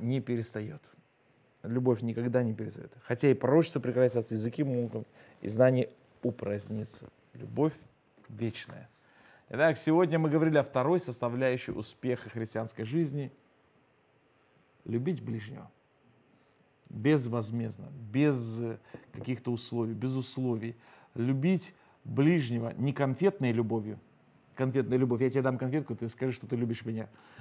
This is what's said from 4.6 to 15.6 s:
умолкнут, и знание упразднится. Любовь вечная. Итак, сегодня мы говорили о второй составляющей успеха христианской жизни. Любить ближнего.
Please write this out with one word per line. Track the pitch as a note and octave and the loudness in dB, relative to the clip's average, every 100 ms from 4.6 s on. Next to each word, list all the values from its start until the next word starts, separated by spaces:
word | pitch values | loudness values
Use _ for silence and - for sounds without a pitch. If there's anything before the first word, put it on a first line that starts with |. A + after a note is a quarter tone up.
умолкнут, | C#3 B2 A#2 A2 G#2+ - - - | -2 0 -2 -4 -10 -16 -20 -10
и | - | -4
знание | A2 B2+ B2+ - - _ _ | 4 6 6 0 -6 _ _
упразднится. | B2 A2+ G2+ G#2 G2+ G#2+ G#2+ - A2 _ _ | -6 -4 -6 -6 -6 -8 -8 -12 -20 _ _
Любовь | A#2+ A2 A2 D#3 - - _ _ _ - | -18 -8 0 0 -2 -16 _ _ _ -16
вечная. | G#2+ A2+ - - - G#2 _ _ _ - - - | -6 -6 -6 -14 -16 -20 _ _ _ -20 -20 -8
Итак, | A#2+ D#3+ D3+ | 2 2 2
сегодня | - D#3+ F3+ D#3+ | 4 4 4 4
мы | D#3+ | 4
говорили | D#3 D#3+ D3+ | 4 4 4
о | |
второй | C3 C3 C3 F3+ | 2 2 2 2
составляющей | F3 A#2+ A#2+ A#2+ C3 B2 - | 0 -4 -4 0 0 0 -4
успеха | - G#2+ - B2 B2 A2 | -8 -8 -6 -4 -4 -4
христианской | A2+ A2 A2 A2+ - | -8 -6 -4 -6 -6
жизни. | A2+ D#3 D#3 C#3+ C3 - _ _ _ _ _ _ _ _ _ _ _ _ _ _ | -4 0 0 -2 -8 -12 _ _ _ _ _ _ _ _ _ _ _ _ _ _
Любить | - A#2 C#3+ D3 | -4 -2 -2 -4
ближнего. | A2 A2+ G#2+ C3 | -4 -8 -8 -14